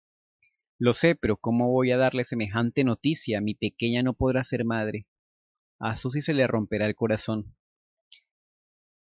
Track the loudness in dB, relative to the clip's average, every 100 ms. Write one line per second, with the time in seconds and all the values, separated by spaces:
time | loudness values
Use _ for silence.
0 | _ _ _ _ _ _ _ _ 2 4
1 | 2 2 0 -2 0 0 2 2 2 2
2 | 2 0 -4 -4 -2 0 0 2 0 2
3 | 0 -2 -2 -2 -2 -4 -6 -2 -2 0
4 | 0 0 0 0 -2 -4 -2 -2 -4 -6
5 | -12 _ _ _ _ _ _ _ -6 -4
6 | -4 -4 0 2 2 2 -2 0 0 0
7 | 0 0 -2 -6 -6 -16 _ _ _ _
8 | _ -20 _ _ _ _ _ _ _ _